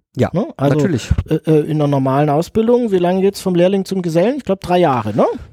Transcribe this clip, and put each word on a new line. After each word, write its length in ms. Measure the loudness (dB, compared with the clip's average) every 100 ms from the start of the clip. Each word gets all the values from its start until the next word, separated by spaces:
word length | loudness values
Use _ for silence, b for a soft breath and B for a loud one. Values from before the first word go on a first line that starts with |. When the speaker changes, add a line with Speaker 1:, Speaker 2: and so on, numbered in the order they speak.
| _ -4
Speaker 1:
Ja, 120 | -2
Speaker 2:
Ne? 140 | -2 -4 -2
Also, 180 | 0 2
Speaker 1:
natürlich. 320 | 0 -2 -2 -4 -2
Speaker 2:
äh, 60 | -4
äh, 240 | 0 0 2
in 120 | 0
einer 100 | 0
normalen 420 | 0 0 0 2
Ausbildung, 640 | 0 -2 -2 2 2 2
wie 60 | 0
lange 240 | 0 2
geht's 200 | 0 -2
vom 120 | -2 2
Lehrling 300 | 2 2 -2
zum 160 | -4
Gesellen? 360 | -2 0 0 -2
Ich 60 |
glaub, 160 | -4 -6
drei 180 | 0 2
Jahre, 360 | 2 0 -2 0
ne? 100 | 0 -2 -12